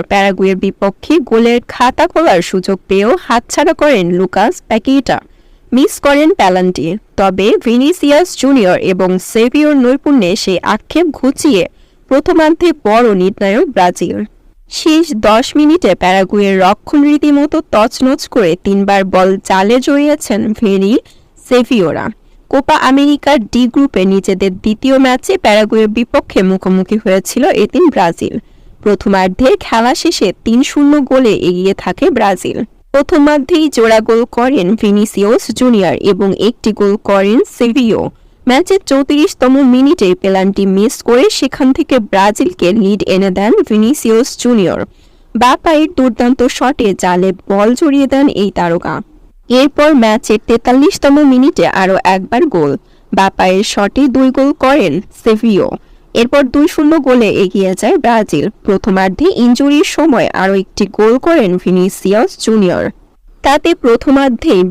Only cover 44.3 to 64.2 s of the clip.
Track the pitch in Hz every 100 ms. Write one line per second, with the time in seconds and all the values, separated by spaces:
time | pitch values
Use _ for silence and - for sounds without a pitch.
44.3 | - 240 240 170 107 95 _ _ _ _
45.3 | 226 240 302 - 311 311 359 262 214 240
46.3 | 262 247 - 240 285 220 180 185 180 185
47.3 | 190 - 196 208 247 320 277 269 269 285
48.3 | - 202 - 175 170 - 151 - - -
49.3 | _ _ 247 285 - 302 302 226 214 -
50.3 | 214 - 233 - 254 302 - 285 285 294
51.3 | 254 277 - 160 - 190 190 - 190 185
52.3 | 233 330 180 147 135 - _ _ - 196
53.3 | - 185 185 214 - 202 254 277 247 262
54.3 | 254 269 - 262 285 196 147 - - -
55.3 | 220 233 190 - - - - _ - 240
56.3 | 285 262 285 302 - 302 320 269 254 214
57.3 | 151 185 196 190 185 214 349 240 226 208
58.3 | 156 190 - - 190 - 190 190 185 330
59.3 | - 240 240 277 294 392 - 311 233 156
60.3 | - 190 196 190 - 196 - 214 247 -
61.3 | 330 208 180 - 180 185 - 190 208 254
62.3 | - - 220 185 113 85 - _ _ -
63.3 | - 277 294 330 339 254 233 - 269